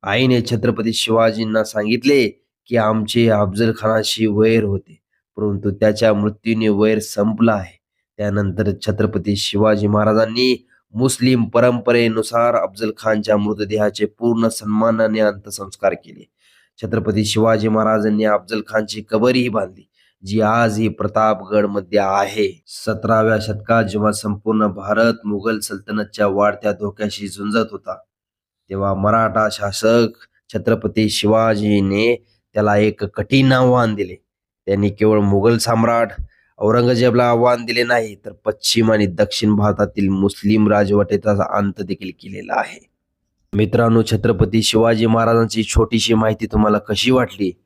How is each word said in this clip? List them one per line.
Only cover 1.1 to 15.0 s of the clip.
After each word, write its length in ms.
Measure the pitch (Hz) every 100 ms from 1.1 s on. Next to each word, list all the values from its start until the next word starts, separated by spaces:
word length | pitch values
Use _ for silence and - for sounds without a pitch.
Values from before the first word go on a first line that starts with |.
| 113 113 107 110 110
सांगितले 640 | 107 107 104 117 127 143 110 - _ _ _
की 100 | 117
"आमचे 520 | 107 110 104 117 117
अफझल 440 | 107 101 98 113 110
खानाशी 480 | 110 110 107 - 110
वैर 380 | 104 110 113
होते, 360 | 104 98 - - _ _ _ -
परंतु 340 | 104 101 101
त्याच्या 440 | 98 107 107 113
मृत्यूने 540 | 101 104 104 113 113 107
वैर 300 | 101 107 110
संपला 540 | 107 - 104 107 113
आहे." 260 | 107 90 _ _ _ _ -
त्यानंतर 540 | 104 101 101 90 104 98 -
छत्रपती 500 | 107 107 104 87 101
शिवाजी 500 | - 101 110 104 104
महाराजांनी 800 | 104 107 107 113 113 127 123 _ _ _
मुस्लिम 500 | 104 127 - 123 127
परंपरेनुसार 1120 | 110 117 123 120 107 120 117 110 107 117 120
अफझल 360 | 117 87 98 110 -
खानच्या 380 | 110 110 104 104
मृतदेहाचे 680 | 104 104 104 107 104 101 104
पूर्ण 420 | _ 117 113 113
सन्मानाने 720 | - 107 107 113 110